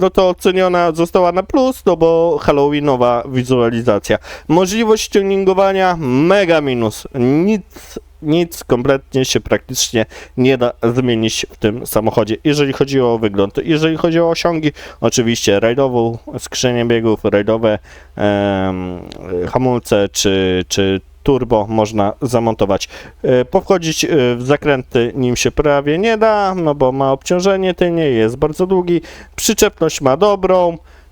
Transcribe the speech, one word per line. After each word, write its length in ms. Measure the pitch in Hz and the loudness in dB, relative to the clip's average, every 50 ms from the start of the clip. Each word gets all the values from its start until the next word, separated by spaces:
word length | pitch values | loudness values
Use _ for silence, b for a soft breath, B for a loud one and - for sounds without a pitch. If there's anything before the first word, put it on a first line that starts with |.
no 100 | 180 190 | 0 0
to 180 | - - 190 185 | 2 2 2 2
oceniona 640 | 180 - - 196 185 185 185 185 180 175 170 170 156 | 0 0 0 0 2 2 2 2 2 2 2 0 0
została 400 | 160 170 170 - 196 180 175 175 | 0 -2 0 2 2 2 2 2
na 100 | 185 190 | 0 -4
plus, 400 | - - 185 175 175 254 - - | -2 0 0 2 0 -2 0 0
no 100 | - 180 | 0 2
bo 420 | 160 165 165 165 165 165 170 160 147 - | 4 4 2 4 2 2 2 0 0 0
halloweenowa 840 | - 151 143 139 143 147 147 143 147 135 123 123 120 120 120 - 139 | 0 2 2 2 2 0 0 0 0 2 2 2 2 2 0 -2 -4
wizualizacja. 880 | 131 127 123 123 131 127 120 117 120 113 117 123 107 101 - - 113 104 B B B B B B | -4 -4 -2 0 2 2 2 2 0 0 0 0 0 0 0 0 -2 -2 B B B B B B
Możliwość 600 | 151 165 190 180 196 220 233 214 220 220 - - | 2 2 2 2 0 -2 2 2 2 0 0 0
tuningowania 880 | - 208 196 196 196 196 196 185 190 185 196 196 196 196 190 180 180 165 | 0 0 0 2 0 0 2 2 2 2 2 2 2 2 2 0 0 0
mega 600 | 160 127 123 131 151 170 190 208 196 170 165 156 147 139 | -2 0 2 2 4 4 4 2 4 2 2 2 2 0
minus. 380 | 127 120 117 107 107 - - - - | -2 0 -2 -2 -2 -6 -12 -10 -4
Nic, 840 | 139 120 123 135 151 170 202 220 208 - - - - - - - - - _ - - - | -2 0 2 2 2 2 2 0 -2 -4 -10 -18 -20 -20 -16 -16 -16 -16 _ -20 -10 -4
nic 420 | 151 151 170 175 165 - - - | -2 0 0 0 -2 -6 -12 -2
kompletnie 600 | - 131 120 123 139 139 135 - - - 135 127 | 0 0 0 2 0 0 0 -2 -4 -2 -2 -2
się 160 | - - 120 | 0 -2 -4
praktycznie 640 | 107 - 113 104 - - 131 - - - - 117 107 B B B B B B | -2 0 -2 -2 -2 -6 -6 -6 -4 -2 0 -2 -2 B B B B B B
nie 220 | - 127 131 135 123 | 0 2 2 2 2
da 140 | 123 120 - - - 117 117 | 0 -2 -2 -2 -2 0 0
zmienić 520 | 123 131 123 120 110 113 110 - - - - | 0 0 0 0 0 0 -2 -2 -4 -8 -10
w 60 | - | -8
tym 300 | - - 110 104 123 123 | -4 -2 -2 -2 -2 -8
samochodzie, 500 | - - 110 107 110 - - 110 104 110 - - | -4 -2 -2 0 0 0 0 0 0 -2 -2 0
jeżeli 280 | 156 143 147 147 139 131 | 0 0 2 0 -2 0
chodzi 280 | - 143 135 135 135 | -2 -2 0 2 2
o 180 | 127 120 117 117 | 2 2 2 0
wygląd, 400 | 113 107 98 98 98 101 - - - | 0 -2 0 0 0 0 -2 -4 -2
jeżeli 320 | 139 160 147 156 160 160 | -2 0 0 0 0 0
chodzi 240 | 156 - 175 160 170 | 0 0 0 2 2
o 100 | 170 165 | 2 2
osiągi, 420 | 165 - - 175 170 160 156 147 B B B B B B | 0 0 -2 -2 -2 0 -2 -2 B B B B B B
oczywiście 600 | - 117 - - 117 113 117 113 - - 101 101 | -2 -2 0 0 0 0 0 0 0 2 2 2
rajdową 580 | 104 113 120 135 139 131 123 120 117 117 117 113 - - 294 123 | 2 2 2 2 0 0 2 0 0 0 -2 -6 -10 -12 -12 -12
skrzynię 460 | - - - - - 127 123 120 117 | -12 -10 -6 -2 -2 0 0 0 0
biegów, 400 | 117 117 113 113 117 110 - - | 0 0 2 2 0 0 0 0
rajdowe, 540 | 107 98 101 104 104 110 113 113 110 107 98 B B B B B B - | 0 0 0 2 0 0 0 2 0 0 0 B B B B B B -8
em, 840 | - - 104 101 101 101 101 98 95 95 95 92 92 90 90 90 90 90 87 - - - 90 92 90 87 80 - | -4 -2 0 0 0 0 0 0 0 -2 -2 -4 -4 -6 -8 -8 -10 -12 -14 -16 -16 -12 -8 -6 -4 -4 -4 -4
hamulce 560 | 123 131 127 123 117 - - 120 104 101 98 | -2 -2 -2 -2 -4 -2 -2 0 0 0 -2
czy, 560 | - - - 104 95 95 95 92 92 92 92 - | -4 -4 -2 0 0 0 0 0 0 -2 -4 -4
czy 320 | - - 98 98 95 95 - - - - - | -4 -2 0 0 -2 -2 -4 -10 -18 -6 -2
turbo 440 | - 139 127 127 113 120 107 101 104 | -2 0 0 0 0 0 0 0 0
można 440 | 113 110 110 104 113 107 101 101 - - - | 0 0 0 0 0 -2 -2 -2 -2 -4 -4
zamontować. 640 | 123 120 120 117 113 113 - 107 98 98 92 - B B B B B B B - | -2 0 0 0 0 0 -2 0 0 0 -2 -4 B B B B B B B -2
E, 220 | - 127 127 123 | 0 2 2 0
powchodzić, 600 | 123 - 196 175 - 196 185 170 160 156 - - | 0 -2 -2 0 2 0 0 0 -2 -2 -2 -2
e, 40 | - 165 151 123 123 123 | 0 2 2 2 2 0
w 60 | 120 123 | -2 0
zakręty 720 | 131 147 143 - 156 143 131 127 - - 120 117 120 - | 0 -2 0 2 0 0 0 -2 -2 0 0 0 0 0
nim 220 | 135 131 123 123 | -2 -2 -2 -2
się 140 | - - 123 | 0 -2 -2
prawie 480 | - - 147 151 143 143 139 147 151 165 | -2 0 0 2 2 2 2 0 -2 0
nie 200 | 202 233 226 214 | 0 0 0 2
da, 360 | 220 220 214 208 202 190 190 | 2 2 2 2 0 -2 -2
no 200 | 185 170 156 143 | -2 -2 -2 0
bo 180 | 147 139 127 127 | 2 0 0 0
ma 200 | 135 139 135 135 | 0 0 0 0
obciążenie 600 | 135 - - 180 180 180 196 196 190 190 185 175 | -2 -2 -2 -2 0 2 0 0 2 0 -2 0
tylnie, 300 | - 180 175 170 165 160 | 0 0 0 0 0 0
jest 320 | 147 127 113 110 110 117 | 0 2 2 2 0 0
bardzo 300 | 131 147 151 156 - 185 | -2 -2 -4 -2 -2 -2
długi, 340 | 185 190 185 180 175 175 165 B B B B B B B | 0 0 0 0 0 -2 -2 B B B B B B B
przyczepność 640 | - - - 220 - - 202 - - 165 160 - - | -4 -2 -2 2 2 2 2 2 0 -2 -2 -2 0
ma 160 | 147 135 165 | 0 0 2
dobrą, 600 | 170 196 208 202 190 185 185 185 185 180 175 170 160 b b b b b b | 4 2 2 2 0 0 2 2 2 2 0 -2 -4 b b b b b b